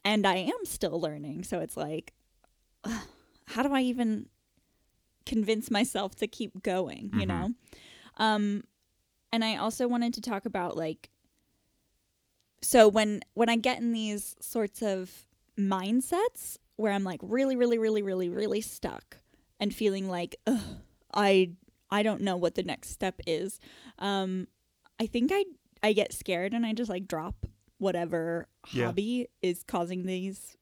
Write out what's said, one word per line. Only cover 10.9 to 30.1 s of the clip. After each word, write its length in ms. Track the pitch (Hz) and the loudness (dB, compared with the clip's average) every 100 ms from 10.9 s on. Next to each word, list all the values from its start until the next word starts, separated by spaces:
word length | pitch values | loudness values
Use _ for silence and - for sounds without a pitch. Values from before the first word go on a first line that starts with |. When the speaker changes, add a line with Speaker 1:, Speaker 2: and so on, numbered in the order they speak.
| 160 - _ _ _ _ _ _ _ _ _ _ _ _ _ _ _ | -6 -14 _ _ _ _ _ _ _ _ _ _ _ _ _ _ _
Speaker 1:
so 260 | - 254 214 | 4 10 10
when, 340 | 208 214 208 - | 8 2 -2 -6
when 160 | - 233 | 0 2
I 60 | 233 | 4
get 240 | 247 - | 2 0
in 120 | 233 | -2
these 420 | 226 214 208 - - | -2 -2 -6 -8 -12
sorts 420 | - 233 208 - | -6 -2 -2 -2
of 460 | 220 190 185 - - _ _ - | -2 -2 -4 -14 -20 _ _ -2
mindsets 1000 | 196 190 190 240 - 349 466 - - - _ - | 0 0 2 0 2 0 0 -2 -14 -14 _ -2
where 160 | 214 | 0
I'm, 120 | 202 | 0
like, 160 | 196 175 | -2 -6
really, 320 | 190 240 269 254 | -2 2 2 4
really, 220 | 240 233 | 4 4
really, 240 | 220 214 | 2 2
really, 280 | 196 185 180 | 0 -2 -2
really 320 | 180 208 202 | -2 -2 -2
stuck 560 | 220 - - - _ - _ _ _ _ | -4 -8 -8 -8 _ -20 _ _ _ _
and 140 | 208 | -4
feeling 340 | - 214 196 190 | 0 0 0 -4
like, 260 | 180 175 - - | -4 -6 -4 0
"Ugh, 140 | 240 190 - - _ _ | 0 -2 -12 -18 _ _
I, 380 | - 202 190 185 175 _ _ _ | 2 6 6 4 -2 _ _ _
I 140 | 202 | 2
don't 180 | 214 202 | 2 2
know 160 | 196 180 | 0 2
what 180 | 170 - | 2 0
the 80 | |
next 260 | 160 - - | -4 -6 -8
step 300 | - 190 - - | -4 -4 -4 -2
is," 340 | 160 190 - - - - - | -2 -2 -8 -18 -20 -20 -6
um, 480 | 202 196 185 185 180 _ _ _ _ - | -2 0 0 -4 -6 _ _ _ _ -6
I 60 | 226 | -2
think 240 | 233 254 | 0 2
I, 120 | 392 392 302 _ _ | 2 0 -6 _ _
I 100 | 214 | 4
get 200 | 208 - | 4 2
scared 400 | - - 175 190 | -4 -4 -2 0
and 120 | 233 226 | 0 0
I 80 | |
just, 160 | 220 233 | -2 -2
like, 180 | - 190 | -4 -4
drop 380 | 160 170 - - _ _ _ | -6 -6 -8 -10 _ _ _
whatever 680 | 190 175 170 170 165 165 - _ - | -2 0 -2 -2 -2 -4 -6 _ -8
Speaker 2:
Yeah. 160 | 127 117 | -2 0
Speaker 1:
hobby 400 | 175 214 247 240 _ | 0 -2 -2 -4 _
is 220 | 185 180 | -2 -2
causing 420 | - 190 175 185 | -4 -4 -2 -4
these 520 | 185 | -4